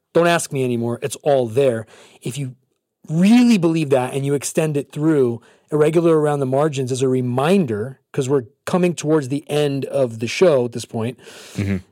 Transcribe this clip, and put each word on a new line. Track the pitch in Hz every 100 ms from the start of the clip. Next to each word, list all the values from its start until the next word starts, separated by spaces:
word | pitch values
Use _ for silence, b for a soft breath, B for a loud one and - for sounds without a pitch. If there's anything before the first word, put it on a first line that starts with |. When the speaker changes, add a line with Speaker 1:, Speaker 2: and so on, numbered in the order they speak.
| _
Speaker 1:
Don't | 165 170
ask | 170 -
me | 143
anymore. | 127 120 117 120
It's | 139 -
all | 156 139 120
there. | 110 139 113 110 B B B
If | - 123
you | 135 131 _ _ _ _ -
really | 160 190 240 240 220
believe | 170 165 147
that | 135 127
and | 135 139
you |
extend | 143 139 - 160 143
it | 139
through, | - 156 151 123 117 b b b
Irregular | 151 151 165 165 160
Around | 151 147
the | 135
Margins | 135 156 135 127
is | 127
a | 135
reminder, | 127 127 123 147 196 147 104 120 135 _
'cause | - 127
we're | 139 113 _ -
coming | 185 180 160
towards | 151 156 131
the | 143 -
end | 147 147 139 131
of | 139 127 113
the | 113
show | - 185 143 120
at |
this | 120 -
point. | 120 113 - B B B
Speaker 2:
Mm-hmm. | B 101 95 -